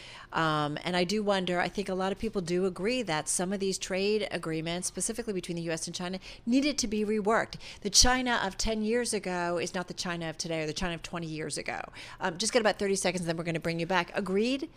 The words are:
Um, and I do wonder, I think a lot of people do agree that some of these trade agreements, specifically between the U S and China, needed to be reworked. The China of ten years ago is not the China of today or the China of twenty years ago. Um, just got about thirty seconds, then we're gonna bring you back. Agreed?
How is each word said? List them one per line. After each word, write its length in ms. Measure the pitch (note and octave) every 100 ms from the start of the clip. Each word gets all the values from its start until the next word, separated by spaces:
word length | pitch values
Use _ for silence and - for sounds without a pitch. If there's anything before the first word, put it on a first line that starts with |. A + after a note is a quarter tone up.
| - - -
Um, 460 | - D#3+ D3+ D3 D3
and 120 | E3 F3+
I 100 | F3+
do 180 | G#3+
wonder, 360 | G3+ G3 F#3 F3
I 80 | F#3
think 200 | G#3+ F#3+
a 60 | F#3
lot 160 | F#3+
of 80 | G3
people 220 | A3 G3+
do 240 | E3 F3 F#3+
agree 340 | F3+ G3 B3+
that 260 | G3 D3+ -
some 240 | - F3+
of 80 | G3+
these 200 | G3 F#3
trade 480 | - F#3+ G3+ G#3+ -
agreements, 580 | F3 E3 D#3+ D#3+ F3 F3+
specifically 460 | - F3+ A3+ A3+
between 220 | F#3 - E3+
the 80 |
U 80 | E3
S 160 | D#3+ -
and 80 | E3
China, 240 | F3+ F#3 - - -
needed 320 | B3+ C#4+ C#4+
to 100 | A3+
be 160 | G#3+
reworked. 520 | G#3 G#3+ G3 A3 - - - -
The 80 | G#3
China 500 | - B3 B3+ B3+ A#3
of 120 | F#3+ F#3
ten 280 | A3 A3
years 280 | G#3+ A#3+ A#3
ago 460 | G#3 F#3 F3+ F3 F3
is 160 | F3+
not 140 | F#3+ F3
the 80 | -
China 340 | F#3 E3+ E3
of 80 | D#3
today 240 | E3 D#3+
or 60 | D#3
the 60 |
China 200 | D3+ F#3
of 80 | D#3+
twenty 240 | - F3 E3
years 320 | D#3 D#3 -
ago. 240 | - - - - - -
Um, 160 | F#3+ E3+
just 160 | G#3+
got 60 | B3
about 180 | G#3+ F#3
thirty 180 | G3+ G3
seconds, 300 | F#3 F3+ E3+
then 120 | E3
we're 60 |
gonna 160 | E3 E3
bring 200 | E3+ E3
you 80 | E3
back. 240 | F#3 E3+ -
Agreed? 540 | F#3+ G3 A#3 C4+ D#4+